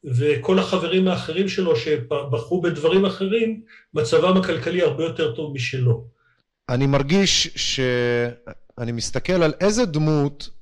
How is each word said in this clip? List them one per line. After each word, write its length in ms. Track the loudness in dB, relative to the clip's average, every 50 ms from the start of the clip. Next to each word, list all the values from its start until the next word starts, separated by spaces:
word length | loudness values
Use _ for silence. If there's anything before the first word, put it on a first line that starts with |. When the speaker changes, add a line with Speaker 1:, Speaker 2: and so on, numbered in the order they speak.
| -6
Speaker 1:
וכל 540 | -2 -2 0 2 2 0 0 0 2 2 2
החברים 500 | 2 0 -2 -2 0 0 0 2 2 2
האחרים 400 | 0 -2 -4 -4 -2 -2 -2 0
שלו 280 | 0 -2 2 2 2
שבחרו 840 | 2 2 0 -2 -2 -2 -4 -4 -4 -2 -2 -4 -4 -2 -2 -2 0
בדברים 420 | 0 -2 -2 0 0 4 4 4 4
אחרים, 580 | 2 0 -2 -2 0 0 0 0 0 -2 -6 -12 _ -20 -20 _ _ -4
מצבם 420 | -4 0 2 4 4 4 4 4
הכלכלי 460 | 4 2 0 -2 -2 -2 -2 0 2
הרבה 220 | 2 2 2 0 -4
יותר 300 | -4 -2 -2 -4 -4 -2
טוב 200 | -6 -8 -8 -6
משלו. 500 | -6 -6 -6 -4 0 2 2 0 0 -4 -16 _ _ _ _ _ _ _ _ _ _ _ -4
Speaker 2:
אני 180 | 0 0 2
מרגיש 640 | 2 2 2 2 2 2 2 4 2 2 0 -2 -4 -4
שאני 1400 | -6 -6 -4 -2 -2 -2 0 0 0 0 0 0 0 -2 -4 -6 -12 _ -20 -20 -20 -20 -20 _ -8 -6 -6
מסתכל 500 | -6 -6 -6 -4 -4 -4 -2 0 2 2
על 100 | 2 2 2 2
איזה 260 | 0 0 2 2 0
דמות 600 | 0 0 0 2 2 2 2 2 0 -2 -8 -14 -14 -14 -16